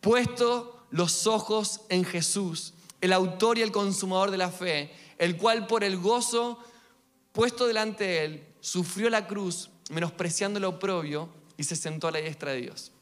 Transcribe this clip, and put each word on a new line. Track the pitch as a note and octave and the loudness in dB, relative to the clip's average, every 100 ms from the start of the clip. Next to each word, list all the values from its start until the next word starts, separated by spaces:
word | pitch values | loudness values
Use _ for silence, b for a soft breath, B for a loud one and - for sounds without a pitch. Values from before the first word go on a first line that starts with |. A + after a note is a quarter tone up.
Puesto | G#3 A#3+ A#3+ - A#3+ A#3+ A#3+ - - | 6 4 4 2 2 2 -4 -16 -6
los | D#3 F3 - G#3+ | 0 2 2 2
ojos | A3 G#3+ G#3+ G3+ - - | 2 2 0 0 -6 -2
en | F#3 | 0
Jesús, | F3+ F3 D#3+ G3+ F#3 D#3+ - - B - | 0 0 0 0 -2 -6 -10 -16 B -2
el | F#3 | 2
autor | F#3 F#3 F3 A3 A3+ | 4 2 2 2 4
y | |
el | A3 | 2
consumador | G#3 G3+ F#3+ F#3+ F#3 G3 | 0 0 0 0 0 0
de | F#3+ | 0
la | F3+ | -2
fe, | F3+ F3+ D3+ D3 B B B | -2 -2 -2 -2 B B B
el | E3+ E3 | 0 2
cual | A3 A3+ G3 | 2 2 2
por | A3 | 0
el | G3+ F#3+ | 2 0
gozo | F3+ A#3+ A#3 A#3 A#3+ A#3 B B B B _ _ _ | 2 2 2 0 -2 -4 B B B B _ _ _
puesto | - A#3+ A#3 B3 | 2 2 4 2
delante | A3 A3 G3+ | 2 0 -2
de | G3 E3+ D#3 | 0 0 0
él, | D#3 - - | -6 -16 -14
sufrió | - F3+ F3 F#3 A3+ | -6 -4 -2 0 2
la | A3 G#3 | 2 0
cruz, | G3+ F#3+ E3+ - - - | -4 -4 -6 -10 -18 -8
menospreciando | D#3 E3+ - F3 E3 G3 G#3 | -4 -4 -2 -4 -2 -2 0
el | F#3+ | -2
oprobio, | F3+ F#3+ F#3 D3+ D3 E3 - - - | -2 -2 -2 -2 -6 -6 -14 -20 -8
y | |
se | D3+ D#3+ | -6 -4
sentó | D#3+ D#3 E3 | -6 -4 -2
a | |
la | D#3 | -2
diestra | D#3 D#3 D3 | -4 -6 -6
de | C3 | -4
Dios. | A#2+ - - _ | -6 -12 -18 _